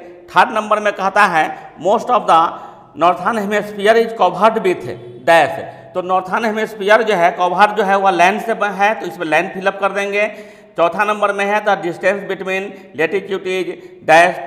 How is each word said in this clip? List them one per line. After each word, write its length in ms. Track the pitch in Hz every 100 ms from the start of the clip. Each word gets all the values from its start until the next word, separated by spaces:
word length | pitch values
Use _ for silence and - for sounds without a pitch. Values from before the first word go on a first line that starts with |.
| - - -
थर्ड 260 | - 214 220
नंबर 240 | 214 214
में 120 | 208
कहता 320 | 202 190 208 202
है 200 | 165 165 - - -
most 260 | 175 220 214 220
of 80 | -
the 120 | 165 165 - - - - -
northern 360 | 170 180 185 226
hemisphere 540 | 202 208 202 196 202 226
is 180 | 226 -
covered 340 | 180 175 220 220
with 240 | 185 170 120 - - - -
dash, 340 | 165 143 - - - -
तो 80 | 185
नॉर्थर्न 440 | 180 185 185 233 226
हेमिस्फीयर 560 | 214 214 196 196 226
जो 100 | 214 190
है 140 | 175
कवर 400 | 175 180 180 180 185
जो 80 |
है 140 | 190 196
वह 140 | 196
लैंड 280 | 175 180 208
से 120 | 226
ब-, 100 | 196
है, 300 | 202 190 202 220
तो 60 | 180
इसमें 200 | 175 160
लैंड 260 | 156 185
फिल 140 | 190 190
अप 100 | 196
कर 100 | 196
देंगे। 340 | 202 202 202 214 - - - - -
चौथा 260 | 170 185
नंबर 280 | 208 214 202
में 100 | 202 202
है 180 | 214 208
the 100 | 185
distance 420 | 170 160 190 196 180
between 340 | 185 185 190 202 - - 127
latitude 500 | 160 196 190 185 185
is 160 | 185 165 - - - -
dash 320 | 160 175 -